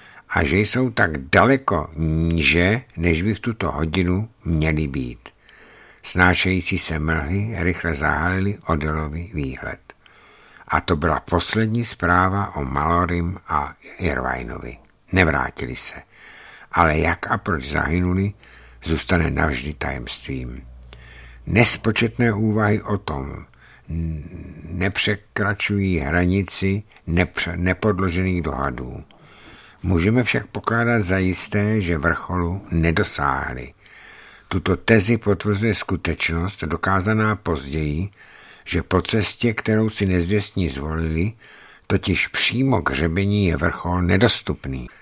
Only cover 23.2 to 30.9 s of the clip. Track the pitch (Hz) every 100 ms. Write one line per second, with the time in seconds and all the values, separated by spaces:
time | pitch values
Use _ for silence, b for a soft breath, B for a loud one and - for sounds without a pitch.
23.2 | 69 69 - B B B - 82 82 78
24.2 | 80 85 80 - 82 90 92 - - 101
25.2 | - - 101 104 - 101 98 85 69 85
26.2 | 90 98 92 - 95 98 B B - 82
27.2 | 90 - - 87 90 90 107 92 95 87
28.2 | 92 90 76 65 69 62 62 65 - B
29.2 | B B B B B B 87 87 92 120
30.2 | 117 120 - - - 117 117